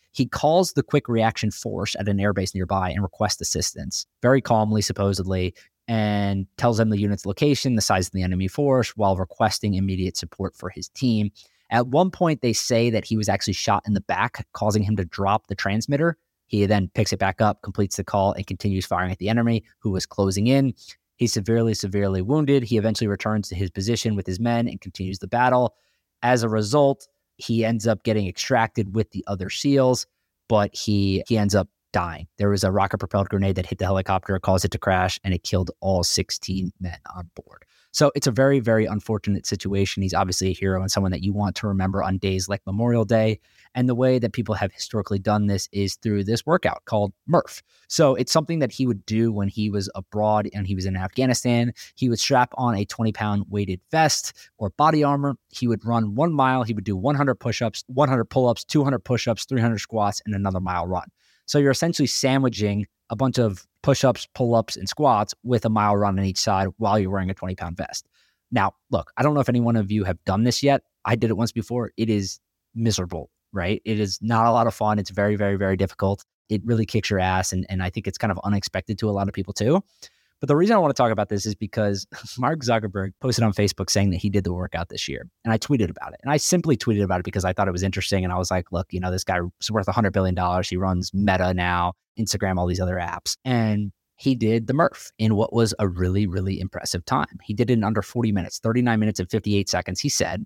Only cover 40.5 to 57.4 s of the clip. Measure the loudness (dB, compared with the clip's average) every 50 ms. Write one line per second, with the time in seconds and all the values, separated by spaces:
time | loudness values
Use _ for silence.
40.5 | -2 -2 0 0 0 0 0 -2 0 0 0 0 -2 -2 -2 -2 -2 0 -2 -2
41.5 | -2 -4 -4 -2 -2 0 0 0 0 -2 -2 -2 -2 -2 0 -2 -2 0 0 0
42.5 | -2 -2 -2 -4 -2 0 2 4 4 4 4 4 4 4 4 4 2 0 _ _
43.5 | _ _ _ _ -2 0 2 2 2 4 4 4 4 4 2 0 -2 -2 -2 -2
44.5 | -2 -2 -2 -4 -4 -6 -10 -6 -4 -4 -2 -2 -2 -2 0 2 2 2 4 2
45.5 | 2 0 -2 -4 -4 -2 -2 -2 -2 -4 -2 -2 0 0 0 0 -2 -2 0 0
46.5 | 0 2 2 0 -2 -4 -6 -2 -2 0 0 -2 -4 _ _ 0 2 2 2 0
47.5 | -6 -20 -20 _ _ _ _ -4 2 4 4 4 4 2 0 2 2 0 2 0
48.5 | 0 0 0 -2 -2 0 0 0 0 -2 -2 -2 0 2 2 2 2 0 -2 -2
49.5 | -2 -2 -2 -2 0 -2 -4 -4 -6 -12 -12 _ -4 0 2 2 2 2 0 -2
50.5 | -4 -6 -4 -4 -4 -2 -2 -2 -2 -4 -4 -4 -2 0 0 0 0 0 0 0
51.5 | 2 2 0 0 -4 -8 -14 -18 _ -4 -2 0 0 0 0 2 2 2 2 2
52.5 | 0 -2 -2 0 0 0 -2 -4 -4 -2 -2 -2 -2 -2 -2 -2 -2 -2 -2 -4
53.5 | -4 -4 -2 -4 -4 -8 _ _ 0 2 2 2 2 0 -4 -8 -12 -16 -20 -20
54.5 | _ -8 -8 -6 -2 2 2 4 4 4 2 2 2 0 0 -2 -4 -6 _ _
55.5 | -10 -4 -2 0 0 -2 -2 0 0 0 0 0 0 0 0 2 2 2 2 4
56.5 | 2 2 0 -2 -2 -4 -2 -4 -2 -2 0 0 2 2 2 2 0 0